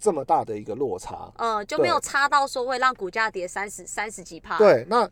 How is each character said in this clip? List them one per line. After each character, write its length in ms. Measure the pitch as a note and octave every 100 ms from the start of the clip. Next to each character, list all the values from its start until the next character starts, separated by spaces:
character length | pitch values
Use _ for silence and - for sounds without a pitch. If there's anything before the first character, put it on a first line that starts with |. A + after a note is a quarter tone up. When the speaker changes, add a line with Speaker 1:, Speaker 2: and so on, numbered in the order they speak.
Speaker 1:
这 120 | G#3+
么 120 | D#3+
大 200 | C3 D#3+
的 140 | A#2 G#2+
一 60 |
个 100 | G#2
落 240 | G#2+ C#3 F2+
差。 340 | - - - -
Speaker 2:
嗯， 280 | A#3 G#3+
就 140 | G3+ D5+
没 80 | -
有 140 | D4+
Speaker 1:
对。 80 | -
Speaker 2:
差 200 | C#4+ C#4+
到 160 | D4
说 220 | C#4 C4 B3
会 100 | B3+
让 140 | C4
股 160 | B3+ F#3
价 220 | G#3+ A3
跌 160 | G3 F3
三 240 | G3 G3+
十、 160 | - F3
三 240 | - G#3+
十 140 | G3
几 160 | E3+ E3
趴。 180 | - E3+
Speaker 1:
对， 260 | G#3 C3+ C#3+
那 200 | A3+ -